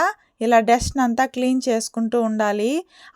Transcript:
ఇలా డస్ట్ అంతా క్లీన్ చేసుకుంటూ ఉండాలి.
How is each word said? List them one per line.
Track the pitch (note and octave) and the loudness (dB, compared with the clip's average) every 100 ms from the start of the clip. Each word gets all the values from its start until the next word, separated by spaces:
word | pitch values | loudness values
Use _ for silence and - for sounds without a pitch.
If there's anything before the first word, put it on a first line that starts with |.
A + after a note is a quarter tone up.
| F4+ G#4+ _ - | 2 -4 _ -6
ఇలా | A3+ A#3 | 2 2
డస్ట్ | A3 A#3+ - C#4 | 4 2 0 -2
అంతా | B3 A#3 C4 | 0 0 -2
క్లీన్ | B3 B3+ C4 | -2 -2 0
చేసుకుంటూ | B3+ A3+ - - A3+ A#3+ | 0 -2 -2 -4 -2 0
ఉండాలి. | A3 A3 G#3 G#3 A3 D#4 F#4 - - | 0 0 -2 0 -2 -2 -6 -14 -12